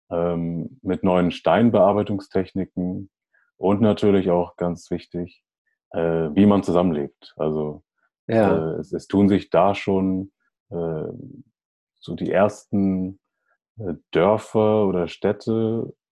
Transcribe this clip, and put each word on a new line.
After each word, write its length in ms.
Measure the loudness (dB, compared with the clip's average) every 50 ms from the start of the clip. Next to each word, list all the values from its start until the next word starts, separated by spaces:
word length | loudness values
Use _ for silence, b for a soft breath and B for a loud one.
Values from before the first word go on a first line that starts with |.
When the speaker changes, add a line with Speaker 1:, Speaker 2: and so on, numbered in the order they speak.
| _ _
Speaker 1:
ähm, 680 | -6 -4 -2 -2 -2 -4 -4 -4 -6 -6 -8 -10 -12 -10 -6
mit 200 | -6 -4 -2 0
neuen 260 | 2 2 2 2 0
Steinbearbeitungstechniken 1800 | -2 -2 0 2 2 4 4 4 4 4 4 4 4 2 -2 -2 -6 -8 -8 -6 -4 -4 -4 -4 -6 -8 -8 -6 _ -6 -6 -6 -6 -8 -12 -14 _ _ _ _ _ _ _ _ _ _
und 220 | 0 0 2 4
natürlich 500 | 4 2 2 2 2 4 4 4 2 2
auch 260 | 2 0 0 -2 -4
ganz 340 | -6 -4 -4 -4 -6 -8 -8
wichtig, 540 | -8 -8 -8 -10 -10 -10 -10 -10 -12 _ _ _ _ _ _ _ _ _ _ _ -6
äh, 360 | -4 -2 0 0 0 -2 0 2
wie 120 | 4 4
man 160 | 6 4 4 2
zusammenlebt. 720 | 2 2 2 2 2 0 -2 -4 -8 -12 _ -20 -20 _
Also, 460 | -6 -4 -4 -2 -4 -4 -6 -8 -12 -16 _ _ _ _ _ _ _ _
Speaker 2:
Ja. 480 | -2 2 2 4 4 2 0 0 -2 -4
Speaker 1:
äh, 40 | -6
es, 120 | -8 -8 -8
es 140 | -8 -6
tun 220 | -2 2 2 4 4
sich 220 | 4 2 0 0
da 240 | 2 2 2 2 2
schon, 580 | 0 -2 -2 0 0 0 0 -2 -4 -6 -8 _ _ _ _ _ _ _ _
äh, 340 | -8 -6 -6 -6 -6 -6 -8 -10 -12 -14 -18 -18 -20 -20 -20 _ _ _ _ _ _ _ _ _ _ _
so 140 | -14 -12 -10
die 160 | -8 -6 -2
ersten, 880 | 0 2 2 2 0 -6 -10 _ -2 0 0 0 0 -2 -4 -6 -10 -14 _ _ _ _ _ _ _ _ _ _ _ -12
äh, 160 | -10 -10 -10 -10 _ _ -2
Dörfer 760 | 2 2 2 2 0 -2 -2 0 2 2 2 2 2 2
oder 220 | 0 0 -2 -2 -4
Städte 840 | -6 -4 -4 -2 -2 -4 -4 -4 -2 -2 -2 -2 -2 -4 -6 -8 -12 _ _ _